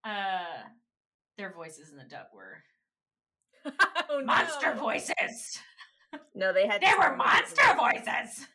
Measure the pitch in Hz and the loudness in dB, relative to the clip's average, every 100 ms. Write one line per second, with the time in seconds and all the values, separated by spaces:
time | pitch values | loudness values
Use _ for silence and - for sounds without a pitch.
0 | 220 208 196 185 170 135 104 113 _ _ | -6 -4 -2 -4 -6 -10 -14 _ _ _
1 | _ _ _ - 190 170 160 151 156 143 | _ _ _ -14 -14 -12 -16 -16 -20 -20
2 | 120 127 - 104 - - _ _ _ _ | -18 -18 -18 -20 -20 -20 _ _ _ _
3 | _ _ _ _ _ _ 285 - 381 349 | _ _ _ _ _ _ -12 0 0 0
4 | 339 285 262 240 - 294 320 220 220 - | -2 -4 2 2 2 -2 -2 -2 -2 -4
5 | - - - - - - - - - _ | -4 -4 -4 -6 -14 -14 -16 -20 -20 _
6 | _ 302 _ - 571 392 605 605 381 392 | _ -20 _ -2 2 4 2 4 4 6
7 | 262 269 - - - - 523 - 240 - | 4 4 4 4 2 4 4 6 2 0
8 | - - 233 - - | -2 -4 -6 -14 -16